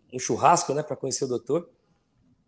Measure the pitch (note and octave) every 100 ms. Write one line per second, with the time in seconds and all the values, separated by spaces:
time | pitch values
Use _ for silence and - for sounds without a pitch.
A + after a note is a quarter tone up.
0 | _ B2+ - A2 C#3 E3+ - C#3 D3 C3
1 | C3+ - C3 A#2+ - D#3 E3+ _ _ _
2 | _ _ _ _